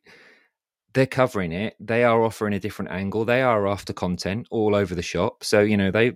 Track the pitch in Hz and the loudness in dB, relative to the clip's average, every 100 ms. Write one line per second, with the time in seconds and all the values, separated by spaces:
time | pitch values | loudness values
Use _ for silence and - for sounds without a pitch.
0 | _ - - _ _ _ _ _ _ 131 | _ -20 -20 _ _ _ _ _ _ 0
1 | 131 - 127 104 87 85 110 - 107 113 | 0 2 0 0 -4 -4 -6 -8 -4 2
2 | 120 113 113 - 107 101 104 - 98 90 | 4 4 2 -2 -4 -4 -6 -8 -8 -6
3 | 98 104 113 123 131 110 98 98 - 98 | -4 -2 0 2 2 2 0 -2 -6 -6
4 | 92 87 90 95 - 113 107 101 95 85 | -4 -4 -4 -6 -4 -2 2 2 0 -4
5 | - 85 104 - - 107 104 104 98 101 | -4 -2 -2 -4 0 4 4 4 2 2
6 | 123 | 2